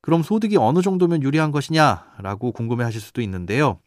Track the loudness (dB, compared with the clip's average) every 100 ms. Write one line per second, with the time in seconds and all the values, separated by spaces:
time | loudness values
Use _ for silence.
0 | 0 0 2 -2 2 2 4 2 2 2
1 | 2 2 0 0 0 -2 -2 2 4 2
2 | -6 -12 -8 -6 -6 -6 -4 -2 -2 -4
3 | -10 -6 -6 -6 -4 0 0 -2